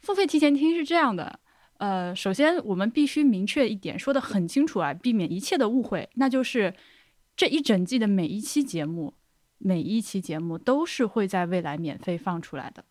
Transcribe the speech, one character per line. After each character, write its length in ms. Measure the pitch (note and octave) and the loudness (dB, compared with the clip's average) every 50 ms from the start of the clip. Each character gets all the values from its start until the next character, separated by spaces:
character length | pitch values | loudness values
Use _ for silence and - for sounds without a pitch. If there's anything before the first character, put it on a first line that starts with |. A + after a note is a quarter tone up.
付 140 | - - G4+ | -4 -2 0
费 100 | F#4 G4+ | 0 0
提 140 | D4+ - D#4 | 2 4 4
前 160 | D4+ D4 C#4+ | 4 4 4
听 180 | C#4 C#4+ D#4+ E4 | 4 4 2 2
是 100 | E4+ D#4 | 2 0
这 100 | C#4 E4 | 0 2
样 180 | E4+ D#4 B3+ G#3 | 2 2 2 0
的， 240 | F3 D3+ - - - _ _ _ _ _ _ _ _ | -2 -6 -8 -12 -16 _ _ _ _ _ _ _ _
呃， 380 | - G3+ F#3+ F#3 F3+ F3 F3+ | -4 -2 -2 -2 -2 -4 -6
首 180 | F#3 - G3 F#3+ | -4 -2 -2 2
先 240 | F#3+ C#4+ D#4 F4 F4 - | 4 4 4 4 2 0
我 100 | G#3+ F#3+ | -2 0
们 160 | F3 G3 A3+ | 0 0 0
必 160 | A#3 - D4 | 2 2 2
须 180 | C4+ - D4+ D4+ | 2 2 4 4
明 220 | C#4 A3+ F#3 F#3+ | 4 4 4 0
确 240 | G#3 - D4+ C4+ A3 | -2 2 2 2 2
一 60 | A3+ | 0
点， 240 | G3 - - - F#3 | -4 -6 -8 -8 -6
说 120 | - - C#4 | -2 0 0
得 60 | C#4 | 0
很 280 | B3+ - - G3+ F3 E3+ | -2 0 0 0 0 2
清 180 | - C4+ C#4+ | 2 2 2
楚 140 | D#4+ - G#3 | 2 2 -2
啊， 140 | E3 C#3+ D3 | -2 -2 -4
避 200 | E3+ - B3 A#3 | -2 -2 0 2
免 180 | A3 F3 - | 2 0 0
一 60 | E3 F#3 | -2 -4
切 180 | F#3+ - F#4+ E4 | -4 -2 0 2
的 100 | B3+ G#3 | 2 2
误 140 | A#3 C4 A3+ | 2 0 0
会， 260 | - - E3 - - _ | 0 -4 -6 -6 -6 _
那 120 | - C4+ C4+ | 0 0 2
就 140 | B3 C4 | 2 0
是 320 | B3+ - - B3 G3+ F#3 F#3 - - _ _ _ _ _ _ _ _ _ _ | -2 0 0 0 0 0 -2 -6 -20 _ _ _ _ _ _ _ _ _ _
这 100 | - F#4 | 0 0
一 160 | - - D#4+ | 2 2 0
整 240 | C#4+ - A3 F#3 F3+ | 2 2 2 2 2
季 140 | F3+ B3+ B3+ | 0 0 0
的 80 | A3 G#3 | 2 2
每 180 | G3+ F#3+ E3+ | 2 2 2
一 140 | D3+ F3+ G#3 | 0 -2 -6
期 240 | G#3+ - - D4 C#4+ | -6 -2 0 0 0
节 220 | C4+ - E3 D3+ | 0 -2 -6 -4
目， 280 | D3+ E3 E3+ D#3+ C#3 - _ _ _ _ _ _ _ _ _ | -4 -6 -6 -8 -8 -10 _ _ _ _ _ _ _ _ _
每 220 | - F#3+ F#3 E3+ | -2 0 0 0
一 200 | - - G#3 A#3 | 0 0 -2 -2
期 180 | G#3+ - - G3 | -2 -2 -6 -6
节 200 | F3 - D#3+ D#3 | -6 -4 -6 -4
目 180 | E3 E3+ E3 E3 | -4 -4 -6 -4
都 280 | - - C4 C#4+ E4 | 0 0 2 2 0
是 200 | E4+ - - B3+ | -2 0 -2 -2
会 220 | G#3 - A3+ G3+ F#3+ | 0 0 -2 -2 0
在 180 | - F#3 F3 | 0 -2 -2
未 160 | E3+ F3+ F3+ | 0 -2 -2
来 160 | E3+ D3+ C#3+ D#3+ | -2 -4 -6 -4
免 220 | E3+ D#3 - - | -6 -6 -8 -6
费 180 | - - F3 E3+ | -6 -4 -4 -4
放 240 | F3 G3 F3+ E3 | -4 -4 -6 -6
出 140 | E3+ - - | -6 -8 -10
来 160 | C#3 - - | -10 -10 -12
的。 140 | - - - _ | -14 -18 -20 _